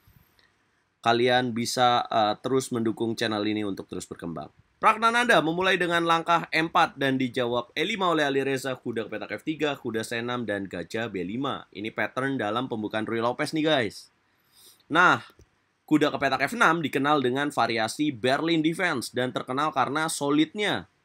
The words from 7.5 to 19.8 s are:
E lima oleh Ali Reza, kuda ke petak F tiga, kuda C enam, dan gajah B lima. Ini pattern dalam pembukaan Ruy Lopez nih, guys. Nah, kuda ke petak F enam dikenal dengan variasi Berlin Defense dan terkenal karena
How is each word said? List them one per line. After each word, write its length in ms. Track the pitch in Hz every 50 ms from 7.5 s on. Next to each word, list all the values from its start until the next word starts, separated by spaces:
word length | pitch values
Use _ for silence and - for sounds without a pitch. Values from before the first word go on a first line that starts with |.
| 120 120 117 - -
E 80 | -
lima 320 | 160 202 226 190 190 175 165
oleh 80 | 156
Ali 240 | 147 139 139 139 135
Reza, 320 | 139 139 131 - 135 127 -
kuda 320 | - 123 113 113 107 -
ke 0 |
petak 240 | 110 104 101 - 104
F 80 | -
tiga, 320 | - 156 160 143 156 147 139
kuda 320 | 131 - 123 110 113 110
C 160 | - 120 117
enam, 240 | 117 123 123 123 117
dan 240 | 104 104 101 98 90
gajah 400 | 95 87 85 - - 110 117 117
B 160 | 98 92 87
lima. 400 | 90 107 127 139 135 110 82 - _ -
Ini 160 | 92 104 110
pattern 480 | - - 107 104 - 127 131 135 139 127
dalam 320 | 110 104 107 120 131 127
pembukaan 320 | 123 110 104 104 - 110
Ruy 160 | 107 - 113 113
Lopez 320 | 113 120 123 - 151 -
nih, 160 | - 156 151
guys. 480 | 160 156 135 117 95 - - - _ _ _ _ _ _ _ _ _ _ _ - - - _ _
Nah, 400 | - 143 165 180 170 139 117 - - _ _ - _ _ _ _ _ _ _ _ -
kuda 240 | 156 151 147 143 139
ke 80 | -
petak 240 | 139 135 127 123 -
F 80 | - 226
enam 240 | 226 - 175 165 170
dikenal 400 | 156 131 - 143 135 143 151 147
dengan 320 | 131 123 123 139 147 147
variasi 640 | - 131 117 113 113 110 110 113 - - 151 151 135
Berlin 480 | 110 98 127 135 143 151 165 170 160
Defense 480 | 151 160 170 175 185 175 156 120 104 -
dan 240 | - 123 127 127 -
terkenal 400 | - - - 131 135 151 156 -
karena 320 | 135